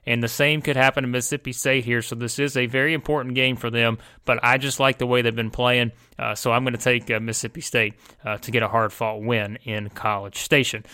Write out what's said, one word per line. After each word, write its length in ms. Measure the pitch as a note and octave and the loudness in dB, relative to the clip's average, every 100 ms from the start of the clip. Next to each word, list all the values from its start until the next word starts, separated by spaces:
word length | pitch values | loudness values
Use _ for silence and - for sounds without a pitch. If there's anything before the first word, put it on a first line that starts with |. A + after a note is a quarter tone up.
and 180 | - A#2+ | -2 0
the 60 | A#2 | 0
same 320 | - D3 D3+ | 2 2 2
could 160 | D3 C3 | 0 4
happen 260 | C3+ C#3 | 4 4
to 60 | B2 | 0
Mississippi 440 | B2 - D3 C3 | -2 -2 -4 -6
State 320 | A#2+ C#3 C3 | -4 0 0
here. 180 | A#2+ A#2+ | 2 0
So 140 | A2 A#2 | -2 -4
this 220 | A#2 - | -4 -2
is 180 | C#3+ C3+ | -2 0
a 100 | A#2+ | 0
very 280 | C3 D3 | 0 0
important 400 | D#3 - D3 B2+ | 0 -2 -2 0
game 220 | B2+ C3 A#2+ | 2 2 0
for 140 | A#2+ | -2
them, 280 | A#2 A#2 A2+ - - | 2 2 0 -8 -8
but 160 | - A#2 | 0 2
I 160 | A#2+ C3 | 4 2
just 220 | C#3 - | 0 2
like 180 | C3+ B2+ | 2 2
the 80 | B2 | 2
way 160 | B2 | 2
they've 120 | A#2 | 2
been 160 | A2+ A2 | 0 -4
playing. 420 | - B2 B2 A#2 - _ - | 0 2 2 0 -4 _ -8
Uh, 160 | A#2 | -6
so 180 | G#2+ B2 | -2 0
I'm 120 | A#2 | 2
gonna 120 | C3 A#2 | 0 0
take, 340 | B2+ A#2+ - | 2 0 0
uh, 100 | A2 | -4
Mississippi 400 | A2+ A2 A2+ E3+ | -2 -6 -6 -8
State, 340 | - A#2+ G#2+ - - - | -2 0 0 -2 -20 -12
uh, 140 | A2 G#2 | -8 -8
to 120 | - | -2
get 120 | A#2 | 0
a 60 | G#2+ | 2
hard-fought 540 | A2+ G#2+ - A2+ G#2+ | 2 0 -2 -4 -2
win 360 | A2 A2+ G2+ A2+ | 0 0 -2 -8
in 240 | A2+ G#2+ G#2 | -8 -6 -8
College 500 | - A2 G2+ G2+ - | -4 -2 -2 -6 -8
Station. 460 | - D3 - G#2 - | 2 2 2 -4 -10